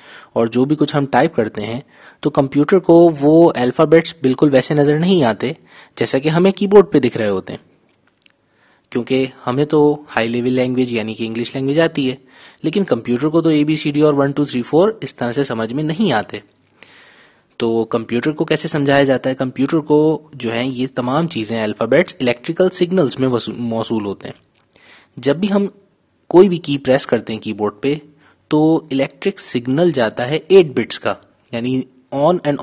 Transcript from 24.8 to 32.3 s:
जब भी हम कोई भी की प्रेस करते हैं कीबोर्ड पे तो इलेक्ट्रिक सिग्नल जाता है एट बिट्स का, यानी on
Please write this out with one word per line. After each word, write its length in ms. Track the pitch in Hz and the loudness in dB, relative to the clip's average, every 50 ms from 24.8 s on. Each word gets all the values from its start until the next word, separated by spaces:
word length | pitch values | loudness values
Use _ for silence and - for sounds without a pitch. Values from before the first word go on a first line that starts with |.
| _ - - - _ _ _ | _ -20 -20 -20 _ _ _
जब 240 | 131 120 135 147 160 | -4 -2 -2 -2 0
भी 60 | 202 196 | 0 0
हम 240 | 196 202 202 190 - _ _ _ _ _ _ _ _ _ _ - | 0 0 -2 -2 -6 _ _ _ _ _ _ _ _ _ _ 4
कोई 180 | - 175 196 196 | 6 6 6 6
भी 80 | 175 165 | 4 -2
की 180 | - 143 143 139 | -4 -4 -6 -2
प्रेस 260 | 139 131 127 139 - | 0 0 0 0 0
करते 260 | - 123 113 110 - | -2 -4 -4 -4 -6
हैं 100 | 110 107 | -10 -8
कीबोर्ड 320 | - 107 104 101 104 104 - - | -8 -8 -6 -4 -4 -4 -4 -4
पे 180 | - 139 147 147 - - _ _ _ _ _ _ _ - | -4 -4 -4 -6 -8 -16 _ _ _ _ _ _ _ -2
तो 380 | 156 151 156 160 165 160 - - | 0 2 4 2 2 0 -2 -4
इलेक्ट्रिक 460 | 135 135 135 - - _ - 196 202 - | -2 -2 -2 -4 -6 _ -6 -6 -6 -6
सिग्नल 520 | - - - 127 117 127 131 151 180 175 | -6 -6 -6 -6 -4 -2 0 2 2 2
जाता 320 | 147 131 117 107 - - 120 | 2 0 0 -2 -2 -4 -4
है 120 | 127 151 156 - - | -4 -4 -4 0 4
एट 240 | 185 196 170 147 123 | 4 6 4 4 0
बिट्स 240 | 123 110 - - - | -4 -4 -4 -6 -6
का, 180 | - 110 98 - _ _ _ _ _ _ | -6 -6 -6 -6 _ _ _ _ _ _
यानी 320 | - 117 117 127 131 131 127 - _ _ _ _ - | -8 -6 -4 -4 -4 -4 -4 -8 _ _ _ _ -4
on 240 | 135 143 165 | 0 2 2